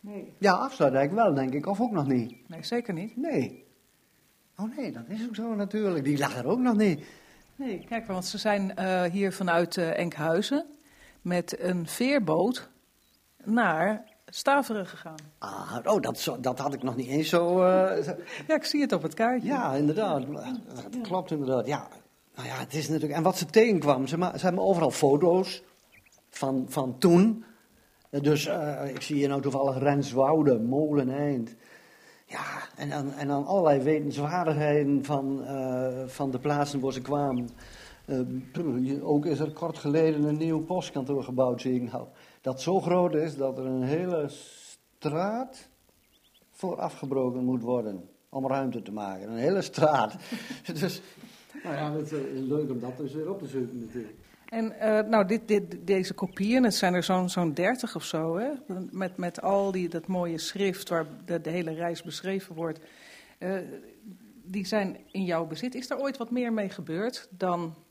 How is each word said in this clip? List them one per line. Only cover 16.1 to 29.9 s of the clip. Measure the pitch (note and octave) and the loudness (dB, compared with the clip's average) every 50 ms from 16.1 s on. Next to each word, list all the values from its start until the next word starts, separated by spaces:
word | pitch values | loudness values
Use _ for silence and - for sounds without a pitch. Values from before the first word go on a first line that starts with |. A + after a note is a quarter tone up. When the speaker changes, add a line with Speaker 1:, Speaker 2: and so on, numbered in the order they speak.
| A#2 - | -4 -4
Speaker 2:
zo, | - - C3 B2 | -4 -4 -4 -2
dat | B2 B2+ B2 - | -2 -2 -2 -2
had | C3+ C#3+ C#3 | -4 -4 -4
ik | B2+ - | -2 -4
nog | C3 B2+ | -4 -2
niet | B2 C3 A#2+ | -2 -4 0
eens | C3+ D3 D#3 D#3 | 0 0 0 4
zo, | F3 F3 E3+ E3+ F3+ F#3 F#3 | 4 4 4 6 4 6 6
eh, | F3+ F#3 F#3 F#3 F#3+ F#3+ - - | 6 6 6 6 4 2 0 0
zo | - F3+ F4 - - - - - | -2 -4 -8 -10 -12 -12 -14 -2
Speaker 1:
Ja, | - D#4 | 0 0
ik | D4 D4+ | 0 0
zie | - - D4 | 0 0 0
het | C#4+ A#3+ - | 2 2 2
op | F3 D3+ | 0 0
het | D#3 - | -4 -2
kaartje. | - A3+ A#3 B3+ B3 - G3+ | 0 0 2 2 0 0 -2
Speaker 2:
Ja, | C#4+ C4+ A#3+ D#3 C3 | -2 0 0 0 2
inderdaad. | C#3 D3 D3 D3+ F#3+ A3 G3 D#3+ C#3 B2+ C3 D3 C#3+ - - B3+ A#3+ - - - | 2 4 2 2 2 0 0 0 0 -2 -4 -8 -8 -8 -8 -8 -10 -10 -12 -14
Dat | B2 - - G#3 B3+ A#3 | -14 -14 -10 -8 -8 -6
klopt | G3+ F3+ F#3 F3+ F3+ | -2 -2 -4 -2 -2
inderdaad, | E3 D3+ C#3 B2+ C3 B2+ A2 | -4 -2 0 0 0 0 0
ja. | A2 D3 C#3 - - - - - _ _ _ _ _ _ | 0 -2 -4 -4 -8 -16 -20 -20 _ _ _ _ _ _
Nou | - B2+ A#2+ | -12 -10 -10
ja, | B2+ | -8
het | B2+ C3 B2+ - | -8 -8 -6 -4
is | D#3 D3 C3 | -4 -2 0
natuurlijk, | D#3 D#3 D3 D3+ C#3+ | 0 0 0 0 0
en | D#3 D#3+ | 4 4
wat | F#3 F#3 | 4 4
ze | - F#3 | 2 -2
tegenkwam, | - - A3+ A3 A#3+ G#3+ F3 D3 D3 C#3 B2+ C3+ | 6 8 8 8 8 6 4 6 4 4 4 4
ze | B2+ C#3+ E3 | -2 0 0
ma-, | F3+ F3+ - D3 | 0 0 -2 0
ze | D#3+ | 0
hebben | F#3 F3 F#3 F#3 | 0 2 2 4
overal | F#3+ G3 E3+ D#3+ C3+ | 4 4 6 4 2
foto's | B2 - - C#3 C#3 D3 E3+ F3 E3+ F#3 F#3+ - - - - - _ _ _ _ _ - _ _ _ _ _ _ | 4 4 6 6 6 6 6 6 6 6 4 0 -4 -12 -14 -20 _ _ _ _ _ -20 _ _ _ _ _ _
van, | - - - C3+ C3+ C3+ C3 C3 | -8 -4 -2 0 0 0 -2 -2
van | - D#3 C3+ B2+ B2 B2+ | -2 -2 -2 -2 -2 4
toen. | - F3+ E3+ F3 F#3+ A3+ A3 A3 - - - _ _ _ _ _ _ _ _ _ _ _ | 6 8 8 10 8 6 4 0 -6 -16 -20 _ _ _ _ _ _ _ _ _ _ _
Eh, | - C#3+ | -4 2
dus, | C#3+ C#3+ D3+ D3 D3 | 4 4 4 4 2
eh, | D#3 - F3 D#3 D3 C#3+ C3 C#3 C#3 B2+ | 0 -2 -2 -2 -4 -4 -4 -6 -6 -6
ik | A#2+ B2+ | -8 -6
zie | - D3+ | -4 -2
hier | C#3+ C#3+ C#3 | 0 2 2
nou | C#3 C#3 C3+ | 0 0 -2
toevallig | C#3 C3 C3+ C3+ C#3 C3 B2+ | -2 0 0 0 0 0 2
Renswoude, | B2+ C#3+ | 2 4